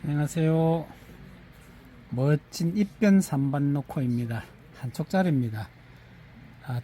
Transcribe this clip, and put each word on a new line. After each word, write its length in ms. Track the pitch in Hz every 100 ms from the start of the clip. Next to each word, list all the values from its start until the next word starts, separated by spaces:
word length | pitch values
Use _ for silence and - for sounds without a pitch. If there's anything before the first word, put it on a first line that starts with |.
안녕하세요. 840 | 147 147 147 165 160 160 160 165 - - - - - - - - - - - - -
멋진 680 | 120 135 151 - - 165 196
입변 460 | 202 - 208 196
산반 500 | 180 139 139 143 143
노코입니다. 720 | 143 131 - 127 120 117 113 - - - -
한 120 | 127
촉짜리입니다. 760 | - 156 190 180 139 117 110 107 - - - - - - - - - -
아, 160 | 120